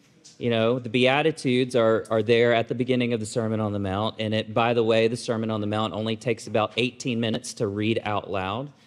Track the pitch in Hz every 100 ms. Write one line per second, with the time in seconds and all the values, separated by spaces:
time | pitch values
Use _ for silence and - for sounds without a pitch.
0 | _ _ - - 120 113 113 127 117 123
1 | 127 139 156 151 139 123 127 123 113 113
2 | - 110 107 117 120 117 117 123 123 127
3 | 120 120 107 123 110 110 107 101 98 98
4 | 110 - 107 110 110 110 117 120 113 113
5 | 113 120 - 113 110 110 104 107 110 101
6 | 110 110 127 113 - 110 107 - 123 -
7 | 139 117 113 113 - - 110 101 107 113
8 | - 101 - 95 92 110 143 -